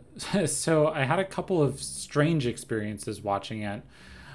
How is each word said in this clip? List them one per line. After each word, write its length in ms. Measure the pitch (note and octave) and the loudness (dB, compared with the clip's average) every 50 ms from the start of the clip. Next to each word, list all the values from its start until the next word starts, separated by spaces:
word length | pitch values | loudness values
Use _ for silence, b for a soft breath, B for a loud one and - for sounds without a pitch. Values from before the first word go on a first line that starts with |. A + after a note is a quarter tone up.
| - - - - - | -18 -18 -14 -12 -6
<laughs> 220 | - - G3+ F3 | 0 2 2 2
so 440 | C#3 - - - D#3+ D#3+ D#3 D3+ D#3 | 2 0 0 2 4 4 6 6 4
I 160 | D#3+ D3+ C3+ | 4 2 2
had 120 | B2+ D#3+ | 2 2
a 80 | G3 F#3+ | 2 0
couple 380 | F#3+ - - F3 - F#3+ E3 D3 | -2 -4 -6 -2 0 2 4 4
of 180 | C3 - - | 2 2 -2
strange 640 | - - - - - - - D3 D3 D#3+ E3 D3+ B2+ | -8 -10 -10 -10 -8 -2 2 2 4 4 4 2 2
experiences 760 | A#2+ G#2+ - - - A#2 A2 G#2 G#2+ G#2+ G2+ - B2 G#2+ G2+ - | 0 -2 -4 -6 -4 -4 -2 -2 -4 -6 -6 -6 -8 -6 -4 -2
watching 400 | G2+ G2 G2 - - A2+ G#2+ G#2 | 0 0 0 -2 -4 -8 -6 -4
it. 180 | G2+ G2+ - - B B B B B B B B B | -6 -6 -8 -10 B B B B B B B B B